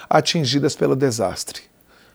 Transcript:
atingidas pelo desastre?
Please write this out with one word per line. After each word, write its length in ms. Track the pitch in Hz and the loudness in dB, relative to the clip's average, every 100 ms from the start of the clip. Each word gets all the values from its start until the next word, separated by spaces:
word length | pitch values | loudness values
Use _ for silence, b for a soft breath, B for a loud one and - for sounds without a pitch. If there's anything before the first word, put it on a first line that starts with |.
| B | B
atingidas 640 | 156 143 175 135 139 139 | 2 2 0 0 0 0
pelo 220 | - 143 139 | 0 0 2
desastre? 640 | 139 113 92 - - - - _ _ b b | 0 0 -4 -4 -12 -14 -18 _ _ b b